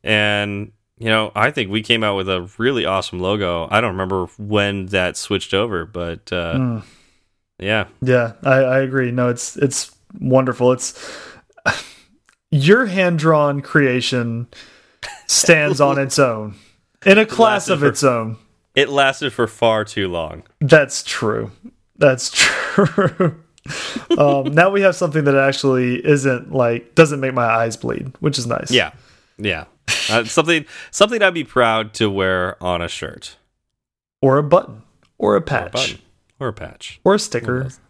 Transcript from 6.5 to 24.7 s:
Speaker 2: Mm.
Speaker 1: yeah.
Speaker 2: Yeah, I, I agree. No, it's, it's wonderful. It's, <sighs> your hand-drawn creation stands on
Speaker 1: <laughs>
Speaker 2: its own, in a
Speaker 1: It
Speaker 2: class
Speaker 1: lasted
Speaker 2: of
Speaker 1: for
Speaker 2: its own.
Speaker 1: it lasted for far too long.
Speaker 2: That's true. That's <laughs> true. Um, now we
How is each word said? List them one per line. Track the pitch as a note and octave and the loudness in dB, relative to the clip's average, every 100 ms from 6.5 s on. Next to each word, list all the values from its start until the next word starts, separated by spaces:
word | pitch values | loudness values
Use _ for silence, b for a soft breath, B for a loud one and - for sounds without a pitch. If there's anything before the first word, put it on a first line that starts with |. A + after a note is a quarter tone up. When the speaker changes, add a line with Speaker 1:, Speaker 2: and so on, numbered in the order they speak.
| C3+ | -2
Speaker 2:
Mm. | B2+ A2+ b b b b b _ _ - | -2 -4 b b b b b _ _ -10
Speaker 1:
yeah. | G2 A2 F#2+ _ | -4 -2 -4 _
Speaker 2:
Yeah, | B2+ B2+ A2+ A2 | 0 0 0 -6
I, | C#3 C3 | 0 2
I | B2+ C3+ | 4 2
agree. | C3 C3+ B2 | 0 -2 -2
No, | B2 B2 | 0 -2
it's, | B2 - - | -2 -8 -2
it's | C#3 - - _ _ - | -2 -2 -8 _ _ -8
wonderful. | C3 C3 B2+ A#2+ B2 | 2 2 2 2 2
It's, | B2+ - B B B B B _ _ - | 2 -4 B B B B B _ _ -6
<sighs> | B B B B _ _ _ _ | B B B B _ _ _ _
your | D3 D3 A3+ A#3 | 2 6 4 4
hand-drawn | F#3 F3+ E3+ D#3+ D#3 D3 C#3+ | 0 0 2 4 4 2 -2
creation | - D#3 C3+ B2+ - B2+ A#2 A#2 A#2+ B B B B B B B - | 0 2 4 2 -2 -2 -2 -6 -8 B B B B B B B -2
stands | - - D#3+ D3 C#3 | 0 4 4 2 2
on | C#3+ C#3 | 2 2
Speaker 1:
<laughs> | C3+ | -2
Speaker 2:
its | D3 | 2
own, | C3 A2 G#2+ G2+ b b _ _ G3 | 2 0 -8 -14 b b _ _ 4
in | G3+ | 6
a | |
Speaker 1:
It | A3 | 4
Speaker 2:
class | - A3+ G#3 - | 4 4 2 -2
Speaker 1:
lasted | |
Speaker 2:
of | E3 | 0
Speaker 1:
for | C#3+ | 0
Speaker 2:
its | - | 2
own. | C3+ A#2+ A2+ A2 _ _ _ - | 0 0 -4 -10 _ _ _ 0
Speaker 1:
it | C3+ | 2
lasted | C#3 C3+ - C#3 | 4 2 2 -6
for | - A2+ | -2 -2
far | - A2+ A2 G#2+ | 2 2 2 -2
too | - F#2+ | -4 -4
long. | E2+ D#2+ E2+ - _ | -4 -6 -10 -20 _
Speaker 2:
That's | C#3 D#3 C#3 - | 4 4 4 -8
true. | - - A2+ A2 G#2+ - A#3 _ _ - | -8 -4 -2 -2 -6 -12 -20 _ _ 0
That's | D3 B2+ - | 0 0 -4
<laughs> | |
true. | - - - - - G3 - F#3 - F3 - _ _ - B B B B F4 | 0 0 -2 -4 0 0 0 -2 0 -4 -4 _ _ -14 B B B B 2
Um, | D3 C#3 C#3 | 4 2 0
now | D3 | -2
we | F#3 | 0